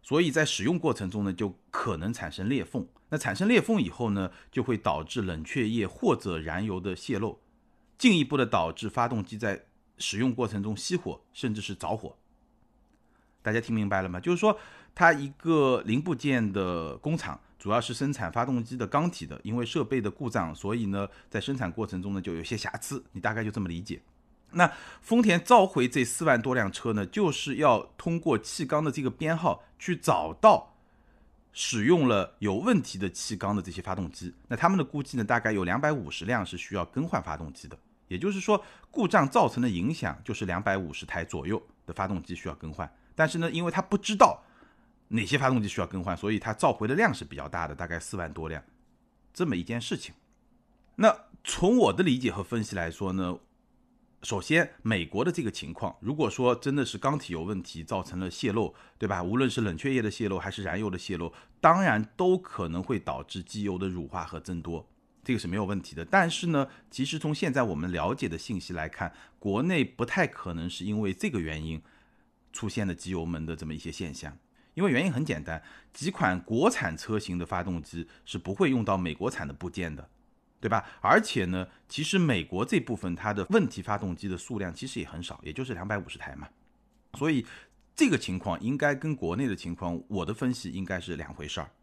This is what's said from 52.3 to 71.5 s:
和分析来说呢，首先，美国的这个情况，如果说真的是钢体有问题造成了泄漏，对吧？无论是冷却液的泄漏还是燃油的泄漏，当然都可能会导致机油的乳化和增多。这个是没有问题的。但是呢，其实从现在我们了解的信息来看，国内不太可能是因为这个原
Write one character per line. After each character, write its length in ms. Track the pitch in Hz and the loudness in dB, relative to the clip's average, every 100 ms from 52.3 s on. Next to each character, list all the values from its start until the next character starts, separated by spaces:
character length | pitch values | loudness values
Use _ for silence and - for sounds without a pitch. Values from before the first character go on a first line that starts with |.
和 100 | 95 | -2
分 220 | 92 117 | -4 -4
析 100 | 104 | -2
来 160 | 95 82 | -4 -4
说 220 | - 98 | -4 -2
呢， 260 | 95 90 90 _ _ _ _ _ _ _ _ | 0 -2 -4 _ _ _ _ _ _ _ _
首 160 | - 101 | -6 -4
先， 280 | - 160 156 - | 2 2 2 -2
美 240 | 113 101 82 | 0 0 0
国 180 | 101 | 0
的 60 | 160 | 0
这 140 | 170 | 0
个 60 | 110 | -4
情 200 | - 71 | -4 -10
况， 220 | 87 101 - | -6 -8 -6
如 120 | 110 | -6
果 160 | 151 120 | 0 0
说 280 | - 123 120 | 2 2 2
真 180 | 139 | 0
的 100 | 143 | 0
是 140 | 104 101 | -2 -2
钢 180 | - - | -2 -2
体 160 | - | -4
有 120 | 82 | -6
问 180 | 87 98 | -4 -6
题 220 | - 82 | -8 -12
造 180 | 80 98 | -4 -4
成 160 | 90 92 | -4 -6
了 100 | 92 | -6
泄 220 | - 117 | -2 0
漏， 240 | 107 98 - - _ | 0 -2 -6 -20 _
对 100 | 104 | -2
吧？ 140 | 92 | -2
无 140 | 90 120 | 0 2
论 120 | 131 | 2
是 120 | 123 | 2
冷 180 | 107 80 | -2 0
却 160 | 135 | 0
液 80 | 131 | 0
的 80 | 107 | 0
泄 180 | - 104 | -2 -2
漏 80 | 92 | -2
还 140 | 98 | -4
是 140 | 95 | -6
燃 160 | 95 90 | -4 -2
油 100 | 107 | -4
的 80 | 90 | -4
泄 180 | - 87 | -6 -4
漏， 160 | 82 - - _ | -6 -8 -20 _
当 200 | - 175 | 4 6
然 240 | 185 110 107 - | 4 2 -2 0
都 200 | 185 185 | 2 2
可 300 | - - 87 | 0 -6 -4
能 160 | 85 | -4
会 160 | 92 107 | -2 -4
导 240 | - 67 | -4 -8
致 180 | - 98 | -8 -12
机 220 | 87 107 | -10 -4
油 160 | 101 90 | -4 -2
的 100 | 95 | -4
乳 200 | 90 71 | -4 -6
化 160 | 92 | -8
和 160 | 78 82 | -8 -10
增 200 | 87 87 | -8 -8
多。 280 | 82 82 - _ _ _ | -6 -8 -10 _ _ _
这 80 | - | -4
个 60 | 117 | -4
是 100 | 87 | -2
没 80 | 98 | -4
有 80 | |
问 160 | 98 98 | -2 -4
题 140 | - | -6
的。 100 | 73 | -12
但 260 | 85 196 170 | 2 4 4
是 180 | - 170 | 0 0
呢， 200 | 151 135 - _ | 0 -2 -8 _
其 140 | - | -6
实 140 | 170 156 | -4 -2
从 160 | 151 | -4
现 180 | 147 175 | -2 0
在 100 | 131 | 2
我 120 | 113 | 0
们 160 | 76 90 | 0 -2
了 240 | 87 85 | -2 -2
解 140 | 127 107 | -2 -4
的 80 | 80 | -6
信 240 | - 95 | -6 -8
息 120 | - | -6
来 160 | 85 78 | -8 -8
看， 240 | - 85 - - _ | -6 -8 -8 -20 _
国 240 | 104 101 | -2 0
内 220 | 165 175 | 2 2
不 200 | 110 - | 0 -2
太 220 | 120 - 170 | -2 0 0
可 280 | - 92 | -2 -8
能 140 | 82 87 | -6 -6
是 160 | - | -6
因 160 | 92 107 | -2 0
为 120 | 101 | -2
这 180 | 92 214 | -2 -2
个 100 | 113 | -2
原 240 | 78 | -4